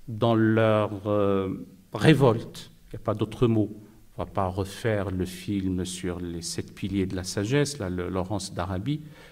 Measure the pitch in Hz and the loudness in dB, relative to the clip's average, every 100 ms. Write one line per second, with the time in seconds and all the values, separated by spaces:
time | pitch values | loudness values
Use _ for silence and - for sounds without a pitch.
0 | - 110 117 110 110 110 110 107 104 101 | -10 0 4 6 6 6 4 4 2 -2
1 | 104 104 101 98 95 - - - - 107 | 0 2 2 2 0 -4 -10 -18 -10 2
2 | 123 135 131 110 - - - - - 113 | 6 8 6 4 -2 -14 -18 -20 -16 -8
3 | - 101 107 - 120 110 101 - - - | -4 -2 -2 2 4 4 2 -2 -18 -20
4 | - - 87 - 92 95 92 - 117 104 | -16 -10 -6 -2 -2 0 -4 -4 -2 -2
5 | 95 92 90 - - 101 95 92 90 - | -2 -2 -4 -4 -4 -2 0 -2 -4 -6
6 | 92 87 87 85 82 - - - 98 98 | -6 -4 -6 -8 -8 -8 -10 -8 -4 0
7 | 92 92 90 107 101 143 139 - 92 90 | 0 -2 -4 -4 0 2 0 -2 -4 -4
8 | 87 92 92 101 - 101 90 92 120 151 | -2 -2 -2 -4 -6 -6 -4 -4 -4 -6
9 | - - - | -8 -20 -14